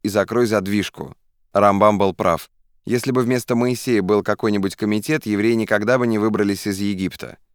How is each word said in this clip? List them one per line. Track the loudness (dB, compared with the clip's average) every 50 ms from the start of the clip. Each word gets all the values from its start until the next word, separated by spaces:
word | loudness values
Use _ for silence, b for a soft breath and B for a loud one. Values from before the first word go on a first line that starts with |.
| -4
и | -4
закрой | 0 0 -2 0 0 0 0
задвижку". | 2 0 -2 -2 -2 -2 -4 -4 -4 -8 -14 -16 -16 -16 _ _ _ _ _ _ _ 0
Рамбам | 4 4 4 4 6 4 4 4
был | 4 2 0 0
прав. | 0 0 0 0 -2 -4 -10 _ _ _ _ _ _ -8
Если | -4 -4 -2 0 2 2
бы | 2 2
вместо | 2 0 -2 0 0 0
Моисея | 0 0 0 -2 -2 -2 0 0 2 2
был | 2 2 2 2
какой-нибудь | 0 -2 0 0 0 0 0 -2 -2 -4
комитет, | -4 -2 -2 -2 -2 -2 -2 -4 -4 -2
евреи | -2 -2 0 2 2 2
никогда | 0 0 0 0 0 0 2 0 2
бы | 2 0
не | 0 0
выбрались | 0 0 0 0 0 0 -2 -4 -4
из | -6 -6 -4
Египта. | -4 -4 -4 -4 -4 -6 -6 -8 -16 -16 -18 -18 _ _